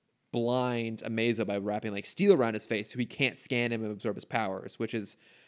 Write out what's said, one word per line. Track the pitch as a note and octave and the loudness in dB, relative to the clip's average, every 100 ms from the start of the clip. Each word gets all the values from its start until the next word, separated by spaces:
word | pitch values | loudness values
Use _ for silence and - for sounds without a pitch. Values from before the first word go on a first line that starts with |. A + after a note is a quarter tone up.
| _ _ _ | _ _ _
blind | A#2+ A#2 B2+ B2+ A#2 A2+ A2+ A2+ | -2 2 2 2 0 -2 -4 -4
Amazo | A2+ A#2 A2 G2 | 0 2 2 0
by | G2+ | 0
wrapping, | G2+ G#2+ A2 | 0 -2 -4
like, | G2+ - | -6 -6
steel | - G3+ | 4 6
around | D#3+ A2+ G#2+ | 8 6 0
his | - | -2
face | G#2+ - | -2 -2
so | B2+ | -4
he | A#2 | -4
can't | - C3 - | 0 -2 -2
scan | - A#2+ A#2+ | -2 0 0
him | A2+ | 0
and | A2 | -4
absorb | G#2 A2+ G2+ | -4 -4 -6
his | - | -4
powers, | A#2+ G2 F#2+ - - | -2 -2 -4 -8 -6
which | A2+ | -4
is, | A2+ G2+ - - - | -4 -6 -12 -20 -20